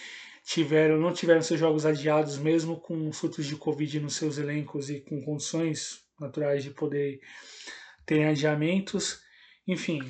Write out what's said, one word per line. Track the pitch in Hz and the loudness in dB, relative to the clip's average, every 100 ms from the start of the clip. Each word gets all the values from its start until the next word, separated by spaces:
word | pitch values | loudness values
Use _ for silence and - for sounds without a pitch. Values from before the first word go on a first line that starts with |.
| - - - - | -16 -16 -18 -16
tiveram, | - - 147 156 156 156 | -4 -2 4 6 6 6
não | 175 | 2
tiveram | 170 170 165 | 2 6 6
seus | 160 160 | 6 2
jogos | 160 156 156 | 4 4 2
adiados, | 151 151 151 156 139 | 2 2 2 2 0
mesmo | 151 165 160 165 | 2 2 0 -6
com | - 165 156 | -6 -6 -4
surtos | 151 165 160 143 | -4 -6 -4 -6
de | 147 | -4
covid | - 143 151 151 | -4 -2 -2 -4
nos | 147 - | -4 -4
seus | 156 143 | -4 -2
elencos | 147 147 147 151 139 | -4 -4 -4 -8 -8
e | 143 | -10
com | - 151 | -8 -8
condições | 147 151 - 160 165 151 - - _ - | -6 -6 -4 -2 -2 -2 -8 -14 _ -14
naturais | 143 151 147 143 | -8 -2 0 0
de | 135 | -2
poder | - 151 143 143 135 - - - - - - - - - | -6 -4 -2 -2 -4 -14 -20 -20 -18 -18 -18 -20 -18 0
ter | 156 151 | 4 4
adiamentos. | 151 151 151 156 190 196 190 - - _ - - _ - | 4 2 2 2 0 0 -4 -4 -8 _ -20 -20 _ -4
Enfim, | 175 - 151 | -4 -2 -4